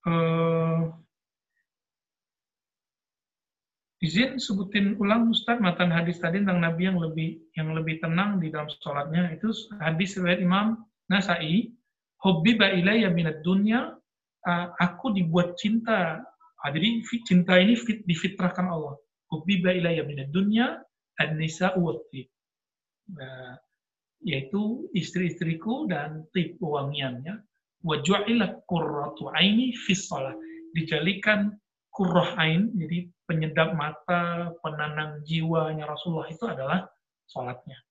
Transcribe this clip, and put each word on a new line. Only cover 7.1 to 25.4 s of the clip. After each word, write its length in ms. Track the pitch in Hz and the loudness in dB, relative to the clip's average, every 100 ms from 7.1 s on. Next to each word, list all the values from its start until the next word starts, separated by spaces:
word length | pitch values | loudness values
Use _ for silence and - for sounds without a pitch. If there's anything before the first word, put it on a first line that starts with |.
| 156 160 - - | -2 -4 -6 -12
yang 180 | - 160 | -6 -4
lebih 240 | 160 160 160 | -2 -4 -4
tenang 400 | 165 165 202 196 | -2 0 0 0
di 120 | 156 | -2
dalam 200 | 156 151 | -4 -8
sholatnya. 640 | - 160 143 147 165 175 | -10 -6 -6 -2 0 0
Itu 160 | 160 220 220 - - | -2 -4 -4 -10 -6
hadis 320 | 160 160 185 190 | -2 0 -2 0
riwayat 240 | 175 180 | 0 2
Imam 400 | 180 185 214 226 - _ _ | 4 4 2 -2 -8 _ _
Nasai, 680 | 190 180 170 156 185 - - _ _ _ _ | 0 2 -2 2 0 0 -10 _ _ _ _
"Hubbiba 480 | 190 165 180 220 196 | 2 4 4 6 4
ilayya 400 | 185 180 226 196 | 4 4 4 4
minad 260 | 170 160 151 175 | 2 0 -2 0
dunya," 460 | 190 208 233 302 - _ _ _ _ | 2 4 2 0 -10 _ _ _ _
eh, 220 | - 175 175 - | -2 -2 -2 0
aku 320 | 175 - 262 | 0 0 -2
dibuat 420 | 196 165 175 175 - | 0 2 2 2 -2
cinta. 640 | 214 226 226 214 170 160 - _ _ _ | 0 0 0 0 0 -4 -12 _ _ _
Ah, 100 | 143 | -4
jadi 320 | 151 202 233 | 0 0 0
fi-, 180 | - 240 | -4 -8
cinta 360 | - 180 180 185 | 4 4 8 6
ini 160 | 190 233 | 8 4
fit-, 280 | - 208 | 2 -4
difitrahkan 640 | 180 165 185 - 180 180 185 | 0 0 0 -2 -2 0 -4
Allah. 280 | 165 147 135 _ _ _ | -4 -6 -12 _ _ _
"Hubbiba 400 | 156 170 196 180 | -6 0 2 2
ilayya 320 | 180 170 165 | 2 0 0
minad 280 | 143 143 139 | -2 -8 -2
dunya 480 | 170 202 220 262 330 - _ _ - | 0 2 2 2 -2 -14 _ _ -4
an-nisa'u 640 | 151 156 160 - 185 185 | -2 0 -4 0 0 2
wat-tib." 480 | 165 - - 135 127 _ _ _ _ _ _ _ - | 0 -2 -8 -14 -16 _ _ _ _ _ _ _ -18
Eh, 460 | 165 131 131 127 127 _ _ _ _ _ _ | -14 -14 -14 -16 -18 _ _ _ _ _ _
yaitu 640 | 208 135 135 202 214 254 - 185 | -4 -4 -2 -2 -2 -4 -4 -4
istri-istriku 920 | 165 185 175 - | -2 -2 -2 -2